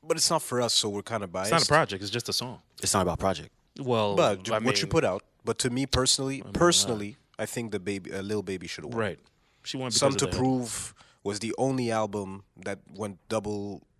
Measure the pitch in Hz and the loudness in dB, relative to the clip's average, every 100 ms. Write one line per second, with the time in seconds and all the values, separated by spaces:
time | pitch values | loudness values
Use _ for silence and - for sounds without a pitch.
0 | 156 160 - 165 - 123 120 - 110 101 | -2 0 2 2 0 0 2 2 0 -4
1 | - 113 98 90 98 165 - 147 151 98 | -4 -6 -4 -4 2 2 6 4 4 -2
2 | 98 117 - - 127 113 _ - 101 104 | -4 -6 -4 -4 -4 -12 _ -6 0 2
3 | 87 80 98 92 78 _ _ - 131 117 | 2 2 0 -2 -8 _ _ -10 0 2
4 | 107 101 143 98 95 110 117 104 151 165 | 2 4 2 2 0 0 2 0 0 0
5 | 127 95 - _ - 113 - 123 135 127 | 2 -2 -8 _ -6 -2 -2 -2 0 2
6 | 127 - 135 135 - - 175 170 - 110 | 2 2 0 -6 -6 4 6 6 2 -2
7 | 104 - _ - 110 - 113 101 90 101 | -4 -12 _ -8 -6 -4 -4 -4 -2 -4
8 | 87 98 98 107 95 92 85 - 76 117 | -4 -8 -4 -4 -2 -6 -6 -10 -6 -2
9 | 107 87 _ _ _ _ - 135 127 117 | -2 -4 _ _ _ _ -10 -6 0 4
10 | 139 135 139 - 131 127 120 - - - | 4 4 2 4 2 2 0 -6 -10 -14
11 | - _ - 101 113 - 131 131 117 110 | -20 _ -6 -4 -4 0 0 0 0 0
12 | 107 104 95 98 - - - 98 _ 98 | 0 -2 -6 -8 -16 -12 -10 -10 _ -8
13 | 104 95 _ - 208 208 202 190 _ _ | -8 -8 _ -4 -2 -4 -6 -8 _ _